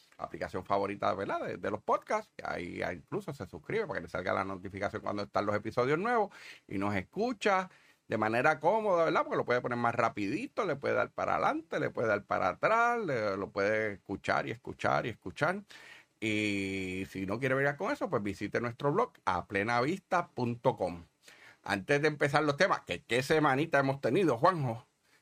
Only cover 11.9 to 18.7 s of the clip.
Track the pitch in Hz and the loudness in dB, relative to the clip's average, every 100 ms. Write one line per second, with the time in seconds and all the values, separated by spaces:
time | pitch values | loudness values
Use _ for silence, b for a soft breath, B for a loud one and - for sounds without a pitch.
11.9 | - 113 101 - 95 95 - 165 226 233 | 0 0 0 0 0 0 0 2 2 2
12.9 | 240 180 123 104 98 95 101 101 110 107 | 0 -2 -2 -2 -2 -4 0 2 2 0
13.9 | 95 - 98 - 78 131 120 92 - - | -6 -8 -6 0 0 -2 -8 -10 -2 0
14.9 | 71 120 107 95 - 156 196 - B B | 2 0 -8 -12 -2 -2 -2 -10 B B
15.9 | B B _ 110 107 107 101 98 98 92 | B B _ -2 0 0 0 -2 -4 -4
16.9 | 92 95 95 95 117 131 135 143 147 208 | -6 -6 -6 -4 -2 0 0 0 -2 -4
17.9 | 285 247 127 101 87 104 113 120 | -4 -2 -2 -2 -4 -4 -2 -2